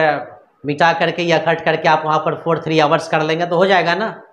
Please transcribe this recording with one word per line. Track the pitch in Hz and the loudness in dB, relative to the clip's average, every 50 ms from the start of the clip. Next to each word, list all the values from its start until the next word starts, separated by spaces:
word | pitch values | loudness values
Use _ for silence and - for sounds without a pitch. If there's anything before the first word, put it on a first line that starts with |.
| 160 151 147 139 127 - - - _ _ _ _ - | 2 2 0 -2 -4 -10 -16 -20 _ _ _ _ -6
मिटा | 135 147 143 170 165 165 | -4 0 2 2 2 2
करके | - 180 160 151 170 175 | 2 0 -2 -2 -2 0
या | 170 160 156 | 0 0 0
cut | 156 165 165 160 - | 2 0 -2 0 0
करके | 175 156 160 165 170 | -2 -2 0 2 2
आप | 156 156 156 | 2 2 0
वहाँ | 156 156 156 | 0 -2 0
पर | - 170 151 - - | 0 -2 -4 -4 -2
for | 170 165 156 | -2 -2 -2
three | - 160 160 156 151 | -2 -2 0 2 2
hours | 143 160 156 - - | 2 2 0 -2 0
कर | - 156 156 | -2 -2 0
लेंगे | 156 160 160 175 | 0 -2 -2 -2
तो | 170 180 | -2 0
हो | 165 190 | 2 2
जाएगा | 190 196 180 165 170 - | 4 2 2 2 0 -2
ना? | - 220 220 170 - - - | -2 -2 -6 -8 -12 -18 -20